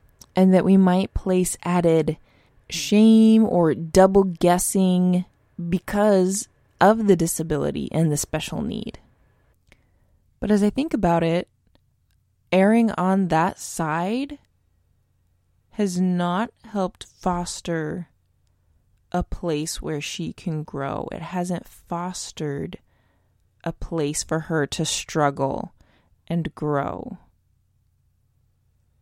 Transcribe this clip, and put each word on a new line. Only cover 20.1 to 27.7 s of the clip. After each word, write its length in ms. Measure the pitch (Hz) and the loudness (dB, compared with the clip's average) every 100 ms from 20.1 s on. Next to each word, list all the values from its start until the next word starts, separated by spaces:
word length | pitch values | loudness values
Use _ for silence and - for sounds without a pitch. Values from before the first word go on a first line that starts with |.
| - 160 | -8 -10
can 320 | - - 156 | -8 -8 -6
grow. 440 | 151 143 135 - - | -6 -8 -6 -8 -8
It 100 | - | -10
hasn't 440 | 160 185 180 170 - | -8 -6 -4 -6 -10
fostered 1120 | - - 170 180 185 - - 151 139 160 - _ _ _ _ _ _ _ _ | -20 -12 -8 -8 -10 -12 -10 -8 -6 -8 -12 _ _ _ _ _ _ _ _
a 100 | 165 | -10
place 520 | - - 165 147 151 | -8 -6 -4 -4 -4
for 160 | - 160 | -4 -4
her 260 | 160 160 147 | -2 -2 -2
to 180 | - | -4
struggle 880 | 156 - - 165 147 139 135 - - _ _ _ _ _ - | -4 -6 -4 0 0 0 -4 -4 -10 _ _ _ _ _ -6
and 260 | 170 - - | -4 -4 -6
grow. 600 | 151 143 - - - - _ _ _ _ _ | -4 -2 -4 -8 -12 -16 _ _ _ _ _